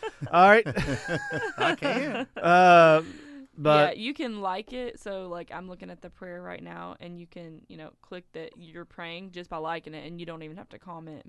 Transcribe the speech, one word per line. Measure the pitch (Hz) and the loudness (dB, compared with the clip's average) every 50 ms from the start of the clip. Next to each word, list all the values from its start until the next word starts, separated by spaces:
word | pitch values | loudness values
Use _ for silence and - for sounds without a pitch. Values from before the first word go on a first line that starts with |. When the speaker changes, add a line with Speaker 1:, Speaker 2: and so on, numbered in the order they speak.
| 440 440 - - 143 - | -12 -12 -10 -12 -6 0
Speaker 1:
All | - 175 185 202 | 4 6 8 8
right. | 214 233 220 | 8 6 4
Speaker 2:
<laughs> | 151 123 185 135 143 131 - - - 170 - - - - - 453 381 - | 0 -4 -4 -4 -4 -4 -6 -6 -6 -8 -6 -6 -8 -8 -6 -6 -6 -4
I | - - 320 349 | -2 -2 -2 -2
can. | - - 277 233 254 285 294 240 240 262 - _ - | -2 -4 -4 -2 -4 -4 -6 -6 -8 -8 -10 _ -2
Speaker 1:
Uh, | 165 170 175 180 185 180 175 170 165 160 156 156 165 - - - - - - 277 269 - _ | 2 4 6 8 8 10 10 10 10 8 6 4 2 -2 -12 -20 -20 -20 -20 -20 -20 -20 _
but | 156 147 151 151 151 147 165 - | -2 2 4 4 6 4 2 0
Speaker 3:
Yeah, | - 220 | -4 -8
you | 262 285 | -8 -6
can | - 285 240 214 208 | -6 -6 -6 -6 -6
like | 196 185 185 202 214 - 247 | -6 -6 -6 -6 -8 -10 -12
it. | 254 247 233 - - | -10 -10 -10 -12 -12
So, | - 208 196 190 185 | -12 -12 -10 -10 -10
like, | 180 170 175 165 170 | -10 -12 -12 -12 -14
I'm | - 175 185 | -16 -16 -16
looking | 185 180 180 185 180 | -16 -18 -18 -18 -20
at | 180 175 | -18 -18
the | - 170 | -20 -20
prayer | - _ 190 180 175 180 | -20 _ -18 -16 -16 -16
right | 180 180 175 175 175 | -14 -14 -14 -14 -16
now, | 175 175 170 175 175 - - | -16 -16 -16 -16 -16 -16 -18
and | - 175 175 175 | -18 -18 -18 -18
you | 170 | -20
can, | 170 - 175 170 160 160 156 _ | -20 -20 -20 -20 -20 -20 -20 _
you | _ - | _ -20
know, | 156 156 - - _ | -20 -20 -20 -20 _
click | _ _ 185 180 175 _ - | _ _ -20 -20 -18 _ -16
that | 160 160 - - | -16 -16 -16 -18
you're | - 175 165 160 175 170 | -20 -20 -20 -20 -20 -20
praying | - _ - 170 165 170 175 190 190 | -20 _ -18 -16 -16 -14 -16 -18 -18
just | 175 180 175 - | -18 -18 -16 -14
by | 175 | -12
liking | 160 156 160 170 160 - 156 156 | -10 -8 -8 -8 -10 -12 -14 -16
it, | 156 107 | -16 -16
and | 160 175 170 | -16 -16 -14
you | 170 | -14
don't | 170 165 160 160 | -14 -16 -16 -16
even | 156 160 | -18 -18
have | 196 214 - | -20 -20 -20
to | - 208 | -20 -20
comment. | _ 185 165 160 160 160 151 131 - | _ -20 -20 -18 -18 -18 -20 -20 -20